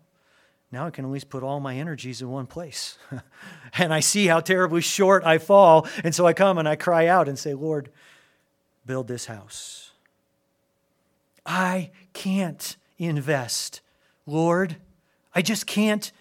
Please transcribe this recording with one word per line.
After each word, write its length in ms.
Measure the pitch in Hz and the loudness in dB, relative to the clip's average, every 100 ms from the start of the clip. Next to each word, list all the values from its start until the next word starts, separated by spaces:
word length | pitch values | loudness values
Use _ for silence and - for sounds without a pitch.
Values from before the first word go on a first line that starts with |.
| _ _ _ _ _ _ _ | _ _ _ _ _ _ _
now 160 | 123 165 | -10 -10
I 40 | |
can 140 | - | -8
at 60 | 131 | -8
least 180 | 139 135 | -10 -10
put 140 | 135 | -10
all 160 | 131 143 | -6 -6
my 160 | 139 | -6
energies 480 | 127 165 139 127 120 | -8 -8 -10 -12 -12
in 80 | 127 | -10
one 160 | 135 127 | -10 -10
place. 500 | 165 170 - - - - | -14 -14 -12 -14 -16 -16
<laughs> 100 | 127 - - - 175 127 - | -16 -16 -20 -20 -20 -6 -2
And 160 | 175 | 0
I 80 | 156 | 2
see 280 | - 202 190 | 0 2 4
how 100 | 165 | 2
terribly 420 | 165 185 185 170 | 2 0 2 0
short 440 | - - 190 196 | -2 2 4 6
I 140 | 165 160 | 4 2
fall. 500 | 160 196 180 160 - - | 6 8 10 8 4 -4
And 100 | 170 | -4
so 120 | 165 175 | 2 2
I 40 | |
come 260 | 165 196 175 | 4 2 2
and 100 | 156 | -2
I 80 | 151 | -2
cry 320 | - 165 165 | 0 2 4
out 200 | 185 143 | 4 2
and 80 | 135 | -4
say, 180 | 156 | -8
"Lord, 360 | 139 156 151 139 _ _ _ _ _ _ _ _ _ 120 | -6 -6 -6 -8 _ _ _ _ _ _ _ _ _ -10
build 220 | 131 120 | -8 -8
this 180 | 123 - | -10 -12
house." 640 | 107 95 - - - - _ _ _ _ _ _ _ _ _ _ _ _ _ _ _ | -16 -18 -18 -18 -20 -20 _ _ _ _ _ _ _ _ _ _ _ _ _ _ _
I 460 | - 180 185 185 165 _ _ | -6 -2 -2 -4 -8 _ _
can't 640 | - 190 190 180 - - - _ - | -10 -4 -2 -4 -8 -14 -16 _ -10
invest, 840 | 170 147 139 139 117 - - - _ _ _ _ - | -6 -4 -2 -4 -4 -8 -10 -14 _ _ _ _ -6
Lord. 500 | 156 165 175 190 160 _ _ _ _ _ | 0 2 0 -2 -6 _ _ _ _ _
I 80 | 180 | -2
just 240 | 175 220 - | -2 -2 -4
can't 460 | 202 214 214 - - | 0 0 0 -6 -16